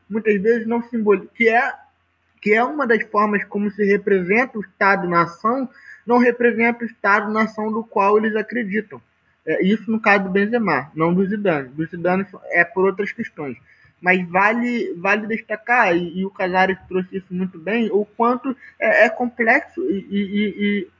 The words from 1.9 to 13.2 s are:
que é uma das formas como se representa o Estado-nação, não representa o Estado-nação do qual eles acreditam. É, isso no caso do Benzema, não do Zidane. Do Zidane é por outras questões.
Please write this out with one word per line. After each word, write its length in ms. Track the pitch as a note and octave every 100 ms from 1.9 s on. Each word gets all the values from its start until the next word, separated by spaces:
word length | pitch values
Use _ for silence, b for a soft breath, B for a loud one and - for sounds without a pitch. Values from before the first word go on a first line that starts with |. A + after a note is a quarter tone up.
| _ _ _ _ _
que 120 | G#3
é 100 | A3
uma 220 | C4 D4+ B3+
das 160 | A3
formas 400 | - G#3 G#3+ G3+ F#3+
como 260 | G3+ G#3
se 120 | G3+
representa 720 | G3+ G3+ G3+ F#3+ F3 A3 B3 A3
o 40 |
Estado-nação, 1080 | - _ G3+ F#3+ F3 F3 E3 - G#3+ C4+ B3+ B B B -
não 120 | A#3+
representa 680 | A#3+ A#3+ A#3+ A3 A#3 A#3
o 40 | A3+
Estado-nação 840 | - G3+ G#3 G#3 G#3+ A3 G#3+ A3
do 120 | A3
qual 340 | A3 G#3+ G3 G#3+
eles 180 | A3 G#3+
acreditam. 680 | G#3 A3+ G3+ G#3+ A3 B2 _ _ _ _ D3+
É, 180 | D#3
isso 260 | F#3 A3 -
no 100 | A3
caso 260 | A3 G3+ F#3+
do 40 |
Benzema, 640 | G3 G#3 A#3+ G3+ C3+ C#3
não 200 | D#3 E3
do 120 | F3+ F#3+
Zidane. 440 | G#3+ G3+ D3+ C3
Do 160 | D3 E3
Zidane 400 | F3+ E3+ F#3 - - -
é 120 | F3
por 220 | E3+ - F#3+
outras 260 | F#3 G3+
questões. 460 | -